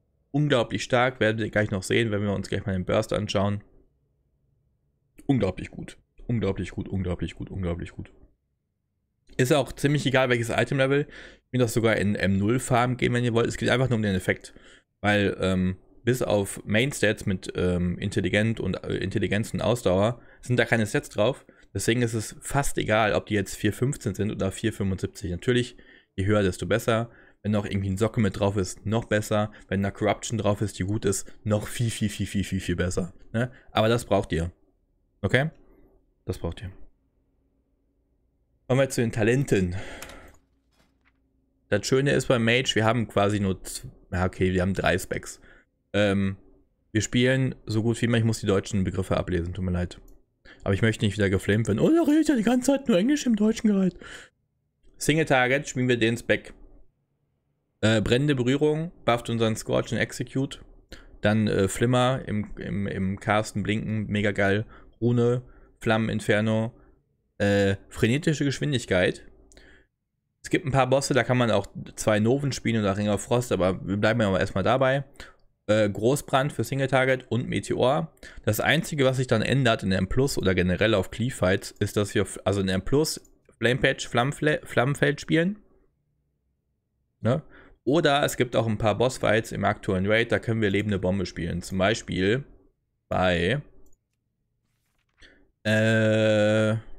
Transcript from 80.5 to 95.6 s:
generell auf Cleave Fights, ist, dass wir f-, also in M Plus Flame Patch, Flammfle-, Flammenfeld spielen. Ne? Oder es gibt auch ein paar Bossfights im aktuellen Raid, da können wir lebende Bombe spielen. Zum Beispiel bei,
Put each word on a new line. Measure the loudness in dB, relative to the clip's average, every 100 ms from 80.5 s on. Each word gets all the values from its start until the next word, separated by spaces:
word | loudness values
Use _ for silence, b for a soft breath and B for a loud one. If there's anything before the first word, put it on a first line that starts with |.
generell | 2 2 2 2
auf | 2 0
Cleave | -4 -4
Fights, | 0 2 2 -2
ist, | -4 -2
dass | 0 0
wir | 0
f-, | -2 -4
also | -2 0
in | 0
M | -2
Plus | 2 0 0 -4 -14 _ _ _
Flame | 0 2
Patch, | 0 0 -2
Flammfle-, | 0 0 0 -2 -2
Flammenfeld | -2 0 0 0 0 -2
spielen. | 0 0 0 -4 _ _ _ _ _ _ _ _ _ _ _ _ _ _ _ _
Ne? | -2 -2 -4 B B B
Oder | 0 2 4 2
es | 0
gibt | 0 0
auch | 0
ein | 0 0
paar | 0 2
Bossfights | 0 0 2 2 0
im | -2
aktuellen | -2 -2 -2 0 2
Raid, | 2 2
da | 0
können | 0 0
wir | 2
lebende | 2 0 0
Bombe | 0 -2 -4
spielen. | -6 -6 -6
Zum | -6 0
Beispiel | 0 0 -4 0 2 0 -4 -20 _ _ _ _ _
bei, | 0 2 2 0 -2 -6 -20 -20 -20 _ _ _ _ _ _ _ _ _ _ _ _ b b b _